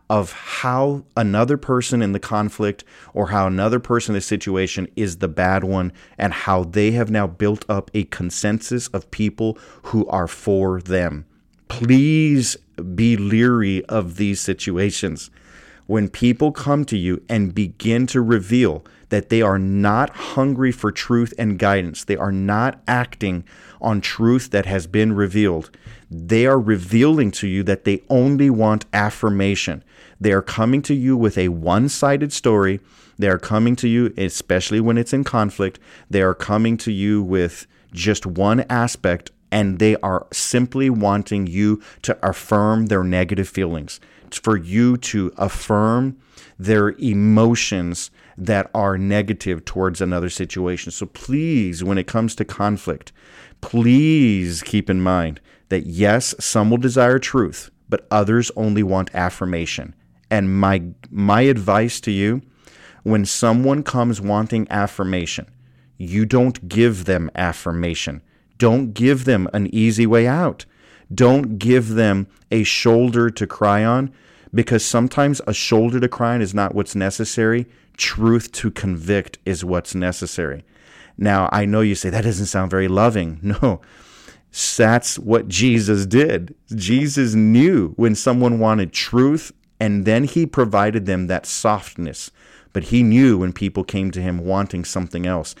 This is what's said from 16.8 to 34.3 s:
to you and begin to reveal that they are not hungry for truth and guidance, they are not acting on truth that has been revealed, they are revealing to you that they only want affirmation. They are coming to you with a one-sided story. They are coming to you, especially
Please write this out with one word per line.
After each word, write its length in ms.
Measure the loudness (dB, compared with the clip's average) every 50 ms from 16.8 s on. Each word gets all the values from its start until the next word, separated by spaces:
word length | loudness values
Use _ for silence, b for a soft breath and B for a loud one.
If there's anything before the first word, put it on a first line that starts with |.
| 0
to 120 | -2 -2
you 240 | -2 -2 -2 -2 -4 -4 -4
and 240 | -2 -2 -2 -2 -2
begin 540 | -4 -4 -4 -6 -6 -2 0 0 0 0
to 140 | 0 0 0
reveal 600 | 2 2 2 0 2 2 2 2 2 2 0 -2 b b b b b b
that 200 | -2 -2 0 0
they 120 | 2 2
are 180 | 2 2 2 2
not 500 | 0 0 0 2 2 2 2 2 0 -2
hungry 600 | -4 -10 -12 -6 -2 0 0 0 0 0 0 0
for 200 | 0 -2 -4 -4
truth 420 | -4 -4 -4 0 0 0 0 0 -2
and 220 | -4 -2 -2 0 0
guidance, 440 | 2 2 2 2 0 -4 -8 -10 -6
they 120 | -6 -4
are 160 | -2 -2 -2
not 500 | -2 -2 0 0 0 0 0 -2 -4 -6 -4
acting 560 | -4 -2 -2 -2 -4 -6 -6 -6 -4 -4 -6 -8 B B B B B B B
on 200 | -4 -2 -2 -2
truth 500 | -4 -6 -4 0 2 2 2 2 0 0
that 140 | -2 -2 -2
has 200 | 0 -2 -4 -4
been 260 | -2 0 0 0 2 2
revealed, 580 | 0 0 0 0 0 0 0 0 -2 -6 -10 B B B B B B B B
they 340 | -14 -10 -4 0 2 4 4
are 140 | 4 4 2
revealing 720 | 2 2 0 0 0 0 2 4 4 4 4 4 2 0
to 160 | -2 -4 -4
you 160 | -4 -2 -2 0
that 220 | 0 -2 0 0
they 180 | -2 -2 -2 -2 0
only 400 | 2 2 4 4 4 4 4 2
want 360 | 4 4 2 2 2 0 -2 -4 -2
affirmation. 880 | 0 0 -2 -2 -2 -2 0 0 2 0 0 0 -2 -4 -6 -8 -10 -14 b b b b b b b
They 100 | 0 2
are 120 | 2 2 0
coming 380 | -2 -2 -2 0 2 2 0 0
to 100 | 0 -2
you 240 | 0 2 2 2
with 200 | 2 2 2 2
a 120 | 0 0 0
one-sided 840 | -2 -2 0 0 2 2 2 0 0 0 0 0 2 0 -2 -4
story. 480 | -4 -2 2 2 4 4 4 2 0 -2 b b b b b b b
They 100 | b 0 0
are 100 | 0 0
coming 360 | -2 -2 0 2 2 2 2
to 100 | 0 0
you, 260 | 0 2 2 0 0 -2
especially 600 | -4 -6 -4